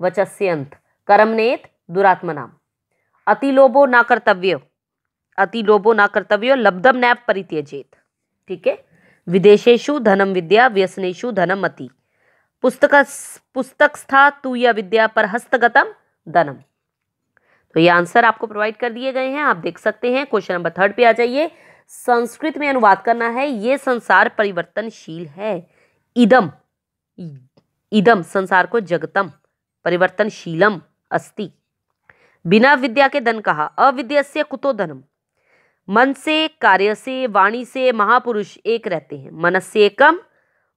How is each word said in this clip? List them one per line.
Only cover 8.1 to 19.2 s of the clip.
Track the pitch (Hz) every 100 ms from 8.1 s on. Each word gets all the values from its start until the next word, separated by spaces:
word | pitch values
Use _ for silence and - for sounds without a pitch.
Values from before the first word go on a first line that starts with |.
| _ _ _ -
ठीक | 175 262
है, | - _ _ _ _ 180
विदेशेषु | 185 202 208 240 240 - 294
धनम | 214 196 196
विद्या, | 185 165 214 254
व्यसनेषु | 196 185 196 185 175 240
धनम | 196 175 196
मति, | 170 143 127 _ _ _ _ _ _ -
पुस्तक, | 247 - 285 285 277 - - - _
पुस्तक | 262 254 - 294 -
स्था | - 269 285
तु | 285 262 247
या | 240
विद्या | 220 185 220 220
पर | 220 208
हस्तगतम | 233 - 247 233 262 427 - _ _ -
धनम। | 170 147 123 _ _ _ _ _ _ _ _ _ _ _
तो | 160
ये | 170
आंसर | 175 170 233 233
आपको | 220 220
प्रोवाइड | 208 214 214
कर | 240
दिए | 226 262
गए | 254